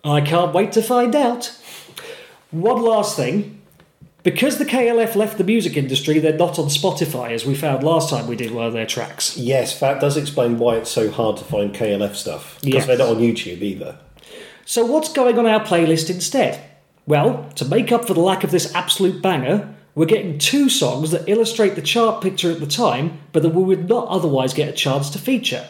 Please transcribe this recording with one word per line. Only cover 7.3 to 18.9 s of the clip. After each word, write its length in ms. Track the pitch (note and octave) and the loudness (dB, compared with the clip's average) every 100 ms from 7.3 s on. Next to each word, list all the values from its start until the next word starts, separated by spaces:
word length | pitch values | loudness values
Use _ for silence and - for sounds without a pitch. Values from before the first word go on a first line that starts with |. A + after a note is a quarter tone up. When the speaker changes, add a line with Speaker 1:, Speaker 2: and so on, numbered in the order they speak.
Speaker 1:
as 140 | A#2 | -4
we 100 | B2+ | -2
found 280 | C#3 D#3 C3+ | -2 0 0
last 260 | D3+ E3 C#3+ | 2 2 2
time 180 | C3 A2+ | -2 -4
we 80 | |
did 160 | A#2 A#2 | -6 -6
one 140 | A#2 | -4
of 80 | A#2 | -4
their 120 | A2+ | -4
tracks. 520 | A2 - A2+ - - - | -4 -6 -6 -6 -6 -4
Speaker 2:
Yes, 420 | A#2+ C3+ A2+ - | 0 0 0 0
that 220 | C#3 C#3 | 0 2
does 160 | C#3+ D3 | 0 0
explain 420 | C#3+ - A#2+ A#2 | -2 0 0 2
why 160 | A#2+ | 2
it's 160 | A2+ A2 | 0 -2
so 180 | - G#2+ | -2 -2
hard 280 | G#2 A2 G2+ | 0 0 -2
to 80 | |
find 280 | - G#2 G2+ | -4 -2 -2
K 200 | G2+ A2 | -2 -2
L 100 | G2+ | 0
F 120 | G2+ - | -2 -4
stuff. 420 | - D#2 - - | -8 -10 -14 -6
Because 240 | B2+ C3 | 0 0
Speaker 1:
Yes. 0 | B2+ | 2
Speaker 2:
they're 100 | B2 | 2
not 180 | B2 | 2
on 60 | A2+ | 4
YouTube 400 | A#2+ A2 - F2 | 2 0 -8 -6
either. 360 | G2+ F#2 C#2 - - - - - - - | -6 -6 -10 -14 -20 -20 -20 -20 -20 -20
Speaker 1:
So 200 | - A#3 | -4 0
what's 260 | A#3 D4+ D4+ | 2 2 0
going 280 | C#4+ B3 A3+ | 2 4 4
on 60 | A3+ | 4
our 140 | G#3+ | 2
playlist 480 | G#3+ E3+ E3 D#3+ D#3+ | 2 2 4 2 0
instead? 500 | F3+ - C4+ C#3 - - _ _ _ - | -4 -2 0 0 -2 -14 _ _ _ 0
Well, 420 | D3 E3+ A#3+ - | 2 2 0 -10
to 100 | - | -8
make 260 | C3+ G3+ A#3+ | -2 0 2
up 120 | A#3+ | 0
for 80 | A#3 | 2
the 60 | E3 | 2
lack 240 | F#3 F#3+ | 2 2
of 80 | F3+ | 0
this 240 | E3 - | 0 0
absolute 460 | F3 - | -6 -4